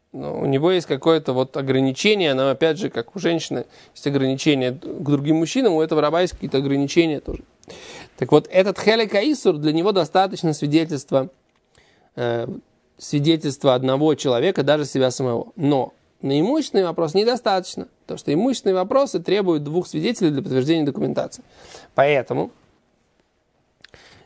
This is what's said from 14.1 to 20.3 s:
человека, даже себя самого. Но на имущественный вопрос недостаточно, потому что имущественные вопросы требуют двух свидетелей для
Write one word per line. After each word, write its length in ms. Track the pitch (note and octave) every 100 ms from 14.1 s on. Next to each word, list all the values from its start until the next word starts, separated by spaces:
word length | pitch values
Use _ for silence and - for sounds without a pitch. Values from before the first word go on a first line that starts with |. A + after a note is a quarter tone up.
| D3
человека, 480 | C#3+ A#2+ E3+ E3+
даже 220 | C#3 D3+ C#3+
себя 260 | C3+ B2+
самого. 420 | B2 B2+ A#2 - -
Но 380 | C#3+ C#3 - - _ _
на 180 | C3+ C#3+
имущественный 440 | G3 D#4 C4 G#3
вопрос 300 | F3+ E3+ D#3+
недостаточно, 760 | F#3+ A3+ B3 A3 F#3+ F#3 - F3+ _
потому 160 | - D#3+
что 140 | -
имущественные 420 | D3+ B3+ B3 G3 F#3
вопросы 460 | F#3+ C4+ C#4 F3+
требуют 420 | F3 G3+ F#3 D#3
двух 240 | D3 E3+ -
свидетелей 420 | D#3 G3 A#3
для 120 | E3